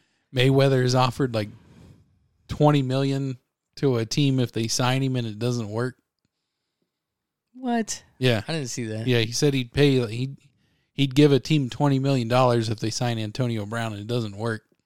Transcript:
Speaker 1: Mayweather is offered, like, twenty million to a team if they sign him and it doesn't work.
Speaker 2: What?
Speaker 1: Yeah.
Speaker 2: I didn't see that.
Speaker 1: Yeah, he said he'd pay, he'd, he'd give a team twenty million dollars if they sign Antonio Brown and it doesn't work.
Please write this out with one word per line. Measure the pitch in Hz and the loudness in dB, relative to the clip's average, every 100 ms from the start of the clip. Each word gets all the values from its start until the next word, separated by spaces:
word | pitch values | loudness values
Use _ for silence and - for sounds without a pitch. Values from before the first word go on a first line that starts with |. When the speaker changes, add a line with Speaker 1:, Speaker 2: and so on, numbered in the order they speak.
| _ _ _ | _ _ _
Speaker 1:
Mayweather | 131 127 135 135 135 | 0 2 4 4 2
is | 127 | 2
offered, | 127 127 - 135 | 2 2 0 -2
like, | 117 107 110 - - - - _ _ _ _ - | -2 -6 -8 -20 -20 -20 -20 _ _ _ _ -10
twenty | - 147 147 | 2 4 4
million | 127 131 139 139 139 127 _ _ _ - | 2 0 0 -2 -4 -8 _ _ _ -4
to | 143 123 | 0 0
a | |
team | 113 - 143 131 | 0 0 2 2
if | 123 | 0
they | - 113 | -2 -4
sign | - 127 131 | -2 0 0
him | 135 127 | 0 -2
and | 113 | -4
it | 104 | -4
doesn't | 120 120 107 | -4 -4 -4
work. | 107 127 - _ _ _ _ _ _ _ _ _ _ _ _ _ _ _ | -4 -6 -8 _ _ _ _ _ _ _ _ _ _ _ _ _ _ _
Speaker 2:
What? | 247 254 240 220 - - - | -10 -4 -2 -2 -8 -14 -2
Speaker 1:
Yeah. | 127 113 - | 0 0 -2
Speaker 2:
I | |
didn't | 160 131 | -6 -6
see | - 113 | -8 -8
that. | 107 117 | -4 0
Speaker 1:
Yeah, | 120 | 0
he | 113 | 0
said | 117 147 | 0 0
he'd | 139 120 | 0 -2
pay, | - 143 131 117 | 2 4 4 0
he'd, | 113 131 139 _ _ _ _ _ | -4 -8 -10 _ _ _ _ _
he'd | - 139 | -2 0
give | 131 147 | 6 6
a | 139 | 6
team | - 156 127 | 2 0 0
twenty | - 143 135 | 0 0 2
million | 135 135 117 | 0 0 2
dollars | 123 131 120 113 | 4 4 2 0
if | 107 | -4
they | 113 | -4
sign | - 123 113 | -4 -4 -4
Antonio | 110 104 123 113 | -4 -4 -4 -4
Brown | 101 117 113 | -6 -6 -6
and | 101 | -8
it | 104 | -6
doesn't | 120 110 101 | -4 -4 -6
work. | 117 110 - _ | -6 -6 -10 _